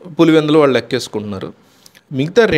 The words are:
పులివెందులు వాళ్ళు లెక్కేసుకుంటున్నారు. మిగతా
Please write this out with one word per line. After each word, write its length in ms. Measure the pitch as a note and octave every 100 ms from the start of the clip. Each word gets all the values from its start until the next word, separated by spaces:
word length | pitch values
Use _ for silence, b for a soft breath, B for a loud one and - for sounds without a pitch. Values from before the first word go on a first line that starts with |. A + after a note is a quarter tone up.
| F3+ D#3
పులివెందులు 400 | E3 D#3+ D3+ D#3
వాళ్ళు 160 | C#3+ B2
లెక్కేసుకుంటున్నారు. 760 | A#2 B2 - G#2+ G#2 G2 F2+ - _ b b b - C3
మిగతా 260 | D3+ A#3 G#3+